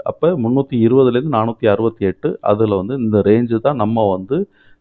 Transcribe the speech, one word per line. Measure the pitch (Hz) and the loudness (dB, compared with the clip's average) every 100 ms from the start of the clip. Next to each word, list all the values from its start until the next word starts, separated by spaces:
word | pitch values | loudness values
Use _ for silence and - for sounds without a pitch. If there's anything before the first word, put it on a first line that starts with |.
அப்ப | - - 156 | -8 -2 -2
முன்னூத்தி | 175 113 135 135 | 0 0 0 -2
இருபதுல | 120 113 131 131 120 | 0 2 4 4 2
இருந்து | 151 117 | -2 -2
நானூத்தி | 113 113 113 | -2 -2 0
அறுபத்தி | 101 113 113 98 | 0 0 -2 -4
எட்டு, | - - - | -4 -6 -4
அதுல | - 107 107 98 | -2 0 0 0
வந்து | 98 139 | -4 -4
இந்த | 110 107 | 0 2
ரேஞ்சு | 98 110 120 113 | 4 2 2 -2
தான் | 139 139 | -2 -2
நம்ம | 107 117 104 | -2 0 0
வந்து, | 92 95 151 196 _ _ _ | -2 -4 -4 -6 _ _ _